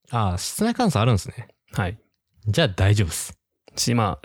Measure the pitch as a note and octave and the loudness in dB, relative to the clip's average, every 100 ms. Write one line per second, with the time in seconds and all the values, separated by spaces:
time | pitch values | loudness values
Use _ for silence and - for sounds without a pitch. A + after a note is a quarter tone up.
0 | _ A#2+ G2+ F2 - - A3 A#3+ A#3 G#2+ | _ -2 0 -2 -6 -2 -2 2 2 2
1 | A#2 G#2 - - - _ _ - F#2+ A2 | 2 2 -2 -12 -18 _ _ -6 -4 -6
2 | _ _ _ _ G#2+ G#2 D3 F2+ F#2+ G#2 | _ _ _ _ -4 0 0 2 2 4
3 | F2+ - - - _ _ _ - - A#2+ | 0 -4 -10 -14 _ _ _ -6 -2 0
4 | G#2 - | 0 -2